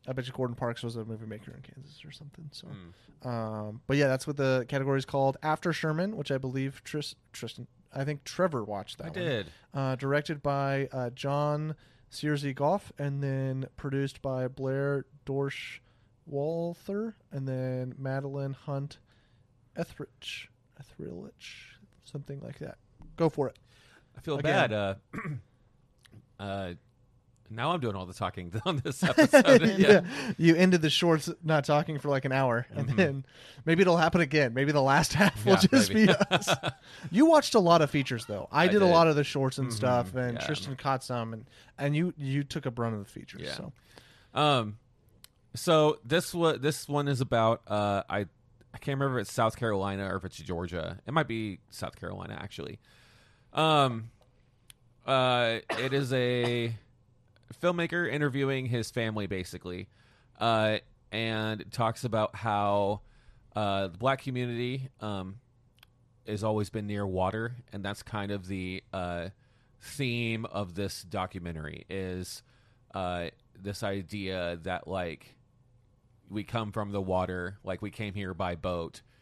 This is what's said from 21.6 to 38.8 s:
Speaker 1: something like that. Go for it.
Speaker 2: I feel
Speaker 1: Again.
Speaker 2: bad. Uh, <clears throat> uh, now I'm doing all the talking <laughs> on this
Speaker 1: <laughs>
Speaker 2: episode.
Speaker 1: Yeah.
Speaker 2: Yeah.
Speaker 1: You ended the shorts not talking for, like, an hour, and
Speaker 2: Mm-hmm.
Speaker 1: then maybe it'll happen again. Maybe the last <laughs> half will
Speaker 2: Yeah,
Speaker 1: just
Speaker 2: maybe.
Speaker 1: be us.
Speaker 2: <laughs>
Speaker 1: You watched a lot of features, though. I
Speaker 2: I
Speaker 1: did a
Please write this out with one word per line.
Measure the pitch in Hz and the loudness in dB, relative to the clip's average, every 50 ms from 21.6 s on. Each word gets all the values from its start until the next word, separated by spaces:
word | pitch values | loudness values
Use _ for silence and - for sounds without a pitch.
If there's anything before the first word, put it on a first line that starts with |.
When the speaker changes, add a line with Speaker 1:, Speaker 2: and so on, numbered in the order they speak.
| - - - - - _ _ _ _ | -20 -20 -20 -20 -20 _ _ _ _
Speaker 1:
something | - - 143 139 - 139 139 | -14 -14 -14 -12 -12 -12 -12
like | - 117 - - | -12 -14 -14 -14
that. | 147 - - - _ _ _ - - - - | -14 -16 -16 -18 _ _ _ -20 -20 -16 -2
Go | - 165 156 | 2 2 2
for | - - 139 | 2 2 -2
it. | 120 - _ _ _ _ - - - - - _ _ _ | -2 -4 _ _ _ _ -20 -20 -20 -20 -20 _ _ _
Speaker 2:
I | - | -12
feel | - 165 143 | -6 -4 -4
Speaker 1:
Again. | 139 143 156 190 190 151 113 | -2 0 2 4 4 4 2
Speaker 2:
bad. | 107 | 2
Uh, | 107 101 98 95 - - _ - 156 147 151 147 113 - _ _ _ _ _ _ _ _ _ _ _ _ - - - - _ _ - | 0 0 -2 -4 -6 -10 _ -12 -10 -8 -8 -8 -10 -12 _ _ _ _ _ _ _ _ _ _ _ _ -20 -20 -20 -20 _ _ -12
<clears throat> | |
uh, | 101 98 98 98 95 90 87 - _ _ _ _ _ _ _ _ _ _ _ _ _ - | -8 -6 -6 -6 -6 -6 -8 -12 _ _ _ _ _ _ _ _ _ _ _ _ _ -12
now | 107 113 120 151 | -8 -4 -2 -2
I'm | 175 175 | 0 0
doing | 127 113 98 | -2 -2 -4
all | 98 92 | -4 -8
the | 90 95 | -10 -6
talking | - 104 90 - 95 90 85 85 110 | -4 -4 -4 -4 -6 -8 -6 -6 -4
<laughs> | - | -2
on | 196 170 139 - | -2 -2 -2 -2
this | - 135 - - | -4 -2 0 0
Speaker 1:
<laughs> | |
Speaker 2:
episode. | - - - 302 - - 277 - - 269 240 240 | 4 6 6 8 10 10 8 10 10 10 10 8
Speaker 1:
Yeah. | 226 202 | 6 6
Speaker 2:
Yeah. | 190 190 - 208 180 - 175 262 285 269 247 - | 8 10 10 10 10 8 4 -4 -6 -6 -4 0
Speaker 1:
You | - 160 165 165 | 6 6 6 8
ended | 165 185 185 180 170 156 | 8 8 6 6 4 4
the | 156 | 2
shorts | - - 180 170 160 156 - 170 156 - 170 | 2 4 4 4 4 4 2 -4 -8 -4 0
not | 156 160 151 135 | 2 2 2 4
talking | - 151 147 147 - 156 | 4 2 2 2 0 -4
for, | 139 - 147 | -4 -2 0
like, | 139 135 127 | 0 0 0
an | 135 | 0
hour, | 131 135 135 127 117 117 120 - - | 2 2 2 2 2 0 -2 -4 -6
and | - - | -4 -2
Speaker 2:
Mm-hmm. | 127 131 | 0 2
Speaker 1:
then | 196 185 147 139 139 131 - - - - - - - - | 4 4 4 2 -2 -8 -12 -18 -20 -20 -20 -20 -4 0
maybe | 156 165 170 | 2 4 6
it'll | 196 180 170 | 8 6 6
happen | 170 160 165 - 175 | 6 6 6 4 4
again. | 170 139 151 151 143 120 113 | 4 4 4 2 2 2 2
Maybe | 131 139 143 | 0 0 2
the | 147 147 135 | 4 4 4
last | 135 139 151 156 - - | 6 6 4 4 4 4
<laughs> | |
half | 147 208 190 - 107 107 | 4 4 4 4 2 4
will | 196 190 | 6 6
Speaker 2:
Yeah, | 190 190 - | 8 8 6
Speaker 1:
just | - 269 202 185 202 | 6 6 4 6 6
Speaker 2:
maybe. | 220 220 | 6 8
Speaker 1:
be | 196 185 - 196 - | 8 8 6 4 2
us. | 185 170 - - 175 - - - - - | 2 2 2 2 0 0 0 -4 -6 -8
Speaker 2:
<laughs> | - - - - - 143 | -14 -20 -18 -16 -10 0
Speaker 1:
You | 165 214 302 | 4 6 8
watched | 330 320 302 - - - | 8 8 8 6 6 4
a | 226 | 6
lot | 185 170 170 165 | 8 8 8 8
of | 156 143 | 6 4
features, | - 151 139 - 127 113 - | 2 0 0 0 -4 -6 -6
though. | - 104 95 - - | -6 -6 -6 -6 0
I | - 143 170 | 2 4 4
Speaker 2:
I | |
Speaker 1:
did | 185 196 | 6 6
a | 208 | 6